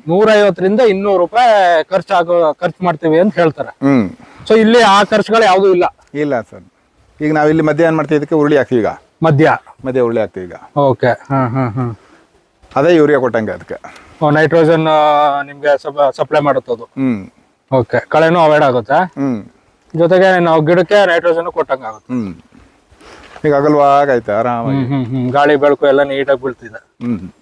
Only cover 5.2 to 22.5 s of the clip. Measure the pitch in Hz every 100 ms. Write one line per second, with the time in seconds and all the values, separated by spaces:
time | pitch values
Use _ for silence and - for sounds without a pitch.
5.2 | 202 226 214 185 196 185 170 - _ 143
6.2 | 147 127 107 95 92 _ _ _ _ -
7.2 | 151 156 151 160 156 151 165 160 143 151
8.2 | 143 160 147 147 123 123 95 - _ _
9.2 | 165 143 156 123 - - 135 127 120 117
10.2 | 104 95 90 85 - 147 139 123 127 110
11.2 | - 135 127 131 123 113 120 107 _ _
12.2 | _ _ _ _ _ 131 156 170 147 143
13.2 | 127 113 107 90 - - - - - -
14.2 | 151 151 156 165 156 165 160 156 151 147
15.2 | 147 143 143 143 147 139 156 143 139 127
16.2 | 139 151 143 135 - 117 120 - 131 110
17.2 | 95 _ _ _ - 131 117 120 - 156
18.2 | 160 175 160 151 143 123 110 147 180 -
19.2 | 139 117 - _ _ _ _ 160 170 180
20.2 | 190 185 170 160 151 175 175 208 190 170
21.2 | 170 165 170 165 143 135 117 110 - 127
22.2 | 104 82 _